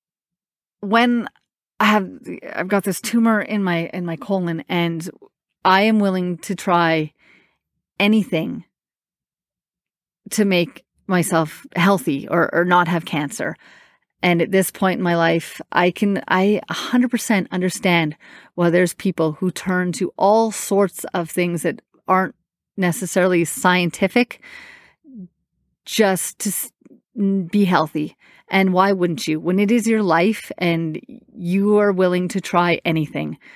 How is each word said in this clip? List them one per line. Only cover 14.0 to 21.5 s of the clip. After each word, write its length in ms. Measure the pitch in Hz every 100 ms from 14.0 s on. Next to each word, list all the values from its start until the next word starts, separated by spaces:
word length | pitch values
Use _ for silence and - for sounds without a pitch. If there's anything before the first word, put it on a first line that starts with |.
| _ -
And 200 | 180 170
at 100 | 170
this 200 | 190 180
point 280 | - 190 175
in 40 |
my 140 | 180 170
life, 420 | 165 165 - - -
I 180 | - 180
can, 320 | 175 202 196 -
I 320 | 185 196 208 -
a 40 |
hundred 380 | - - 247 247
percent 380 | 233 - 202 175
understand 640 | 185 180 - 190 170 156 - - - - -
why 140 | 170
there's 240 | 170 180
people 400 | - 190 165 160
who 180 | 147 180
turn 400 | - - 180 180
to 200 | 165 185 -
all 320 | 196 220 226
sorts 520 | - - 202 196 - -
of 160 | 185 165
things 340 | - 175